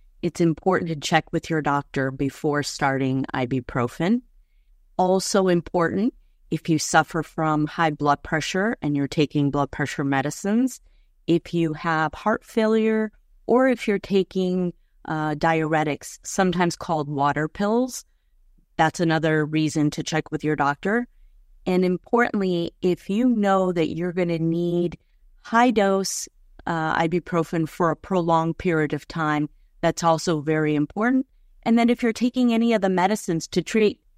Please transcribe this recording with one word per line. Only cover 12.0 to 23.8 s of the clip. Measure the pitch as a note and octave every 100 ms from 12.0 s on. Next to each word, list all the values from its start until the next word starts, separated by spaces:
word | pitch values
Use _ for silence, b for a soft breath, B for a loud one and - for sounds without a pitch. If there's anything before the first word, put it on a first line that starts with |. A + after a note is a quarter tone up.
| D#3
heart | - G#3 A3+
failure, | - A#3 A3 A3 A3 A3 G#3+ - _ _ -
or | A#3+ C4
if | A#3+ -
you're | G3+
taking, | - G3 F3+ F#3+ F#3 F#3 F3+ - _ _ -
uh, | D#3 D#3 D3
diuretics, | E3 D#3+ D#3 D#3 D#3 C#3+ - -
sometimes | - - F#3 F3 F3 -
called | - D#3 C#3+
water | C#3+ C#3+ C#3+ D#3
pills, | - G#3 A#3 B3+ - - _ _ _ _ _ _ -
that's | D#3+ -
another | E3 D#3+ D#3 D#3 D3+
reason | D#3 D#3 D#3 D3
to | -
check | - D#3 -
with | D#3
your | D3+ D3+
doctor. | C#3+ C#3+ F#3+ A#3 B3 _ - - _ - -
And | F3+ F#3
importantly, | F3+ - A#3 A#3+ G#3 F#3+ E3+ E3+ -
if | F#3 E3+ -
you | G3+ B3+
know | A3+ G3+ F#3+ F#3
that | F3